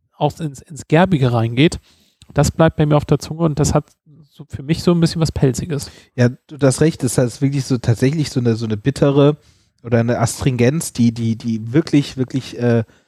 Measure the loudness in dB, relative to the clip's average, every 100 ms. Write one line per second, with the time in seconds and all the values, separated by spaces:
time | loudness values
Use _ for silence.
0 | _ -4 -4 -4 -10 -12 -18 -18 0 2
1 | 4 2 2 2 0 2 2 0 -12 _
2 | _ _ -6 0 0 2 2 2 0 0
3 | 0 -2 -2 -4 -2 0 0 0 -4 _
4 | _ -20 _ -20 -18 -12 -6 -2 0 2
5 | 2 0 -2 0 0 0 -6 -8 -10 -16
6 | _ 0 0 0 _ 0 0 2 0 0
7 | -2 0 -2 -2 -2 -2 -2 -2 0 0
8 | 0 0 -4 -2 -2 -2 -4 -4 -4 0
9 | 2 4 4 2 _ _ _ _ -2 0
10 | 2 0 -2 -2 -2 2 2 0 -4 0
11 | 0 0 -4 -4 -6 -6 -2 -2 0 0
12 | -2 -6 -6 -6 -8 -2 0 0 -2 _